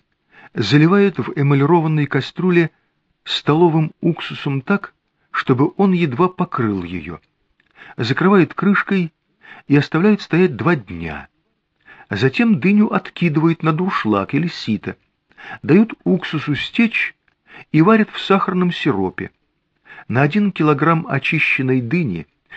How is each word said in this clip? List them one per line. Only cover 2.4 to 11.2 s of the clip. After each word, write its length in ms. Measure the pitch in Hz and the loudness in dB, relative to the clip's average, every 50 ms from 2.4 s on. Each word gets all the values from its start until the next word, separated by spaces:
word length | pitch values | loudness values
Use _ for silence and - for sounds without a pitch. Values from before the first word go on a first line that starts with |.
| 170 185 175 170 165 151 - _ _ _ _ _ _ _ _ _ _ | -2 2 2 2 0 0 -4 _ _ _ _ _ _ _ _ _ _
столовым 680 | - - - - - 147 160 175 165 151 160 156 - - _ | -8 -8 -4 -2 0 2 4 4 4 4 2 0 -2 -4 _
уксусом 600 | - 170 151 - - - 143 - - 147 135 135 | -2 -2 -2 -2 -8 -12 -14 -8 -6 -4 -4 -4
так, 340 | - - 202 196 - - _ _ _ _ _ _ _ _ | -2 -2 -2 -2 -4 -10 _ _ _ _ _ _ _ _
чтобы 420 | - - - - 131 120 147 175 - | -8 -6 0 0 2 2 2 0 0
он 140 | - 202 190 | 0 2 2
едва 380 | 185 170 170 143 120 127 180 180 | 2 2 0 -2 0 0 -2 -2
покрыл 540 | - - 175 - - - 117 107 101 92 87 | 0 -4 -6 -4 -4 -4 -2 -2 -2 -4 -6
её. 360 | 85 90 85 73 82 82 - _ _ _ _ _ _ _ _ _ _ _ _ - - - | -8 -10 -10 -10 -12 -14 -14 _ _ _ _ _ _ _ _ _ _ _ _ -20 -18 -8
Закрывают 580 | - 117 113 135 - 165 190 208 190 151 - - | -6 -4 -4 -2 0 2 4 4 4 4 2 0
крышкой 580 | - 170 202 190 - - - 196 185 175 156 - _ _ _ _ _ _ - - - _ | -2 0 0 0 0 0 -2 -2 -2 -2 -4 -8 _ _ _ _ _ _ -20 -20 -20 _
и 80 | - 139 | 2 2
оставляют 460 | 147 139 - - 160 185 214 208 202 | 2 2 2 0 2 2 2 2 2
стоять 340 | - - 160 170 185 180 143 | 0 -2 2 2 2 2 0
два 200 | 143 131 165 175 | -2 0 0 0
дня. 520 | 135 95 - 87 82 85 80 76 71 | -2 -4 -10 -12 -10 -10 -10 -10 -12